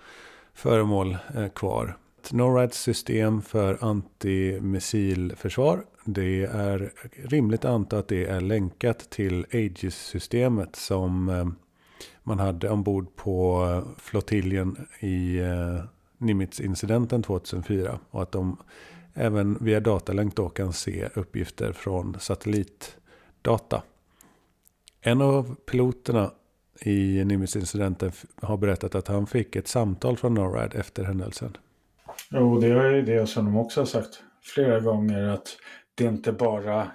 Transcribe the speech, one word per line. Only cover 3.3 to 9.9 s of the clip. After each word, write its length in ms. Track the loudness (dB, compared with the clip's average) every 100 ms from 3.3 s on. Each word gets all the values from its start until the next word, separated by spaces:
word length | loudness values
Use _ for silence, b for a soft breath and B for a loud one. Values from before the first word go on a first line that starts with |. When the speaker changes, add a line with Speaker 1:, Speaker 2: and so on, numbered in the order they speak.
| 2
Speaker 1:
för 420 | 0 0 2 2
antimissilförsvar, 2000 | 0 0 -4 -4 0 2 2 0 -2 -2 -2 0 2 0 -2 -4 -4 2 2 2 -4 _ -6
det 380 | -2 0 0
är 480 | 0 -2 -2 -2 -4 -10 -18 -14
rimligt 420 | -2 2 2 2 2
att 60 |
anta 260 | 0 0 -2
att 100 | 0
det 180 | 0 0
är 160 | -2
länkat 680 | 0 0 -2 -2 -2 -2 -4
till 360 | -4 -2 -2 -2
Aegis-systemet 1200 | -2 -2 -4 -6